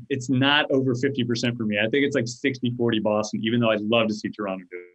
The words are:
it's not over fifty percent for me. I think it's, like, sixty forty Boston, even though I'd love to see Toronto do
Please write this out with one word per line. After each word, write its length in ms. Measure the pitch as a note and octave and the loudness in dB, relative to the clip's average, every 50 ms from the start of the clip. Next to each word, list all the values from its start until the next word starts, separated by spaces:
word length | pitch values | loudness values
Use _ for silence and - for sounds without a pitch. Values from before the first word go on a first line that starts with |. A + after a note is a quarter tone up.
| B2 - | -4 -6
it's 180 | C#3+ C#3 B2 B2+ | -6 -4 -2 0
not 420 | C3+ B2+ C3+ C#3 C#3+ D3 D3+ - | 0 2 4 4 4 2 2 2
over 240 | C#3+ C3 B2+ C3 A#2+ | 0 0 2 2 0
fifty 300 | - C3+ C#3 - C3 A#2 | 0 0 -2 0 0 -2
percent 320 | A#2 A#2+ A2+ B2+ A#2+ A#2 | -2 -2 0 0 -2 -2
for 80 | A#2+ A2+ | -2 -2
me. 140 | G#2+ G#2 G#2 | -2 0 0
I 100 | G#2+ A2 | 0 2
think 160 | C3+ C#3+ C#3 | 2 2 2
it's, 100 | C#3+ C#3 | 2 0
like, 100 | C3 A#2+ B2 | 0 -2 -2
sixty 460 | - - - C3+ C3+ B2+ - A#2+ A#2 | -6 -4 -2 -2 -2 -2 -4 -4 -2
forty 220 | A#2+ A#2 A#2 A2 A2 | 0 0 2 2 2
Boston, 420 | A2 A2 G#2+ G#2+ G#2+ - - G#2+ G#2+ | 2 2 0 0 0 -2 -4 -4 -2
even 160 | A2 A#2 B2 | 0 0 2
though 100 | A#2 A2 | 2 2
I'd 100 | A2 G2+ | 2 2
love 280 | G#2 G#2 A2+ A#2 A2+ G#2+ | 2 2 2 2 2 2
to 60 | G#2 | -2
see 140 | G#2+ - G2+ | -4 -6 -8
Toronto 340 | - - G#2 G2 F#2+ F#2+ F2+ - | -6 -6 -6 -6 -6 -8 -10 -14
do 60 | F2+ F2+ F2+ F2+ F2+ | -16 -16 -16 -18 _